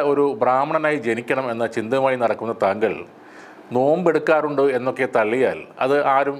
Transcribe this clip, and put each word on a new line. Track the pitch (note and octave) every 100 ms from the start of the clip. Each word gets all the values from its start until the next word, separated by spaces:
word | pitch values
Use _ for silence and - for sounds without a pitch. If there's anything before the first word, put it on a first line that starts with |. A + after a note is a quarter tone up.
| D3
ഒരു | C#3+ C#3+ A#2+
ബ്രാഹ്മണനായി | A#2+ B2+ C#3+ D#3+ D#3 D3+ A#2
ജനിക്കണം | A2+ A#2+ C3 C3
എന്ന | A#2 A#2 A#2+
ചിന്തയുമായി | A2 C3+ C3+ B2+
നടക്കുന്ന | A#2 A2 A2+ A2+
താങ്കൾ | G2+ G2+ G#2+ D#2 F2 - - - - - - A#2+
നോമ്പെടുക്കാറുണ്ട് | C3+ E3 F3 D#3 D3+ D#3 D3 C#3+ C#3 B2+
എന്നൊക്കെ | B2+ B2+ C3 B2
തള്ളിയാൽ | G#2+ A#2+ B2 G#2 G#2+ -
അത് | C3 C#3+ C#3+ C3+
ആരും | C#3 C#3+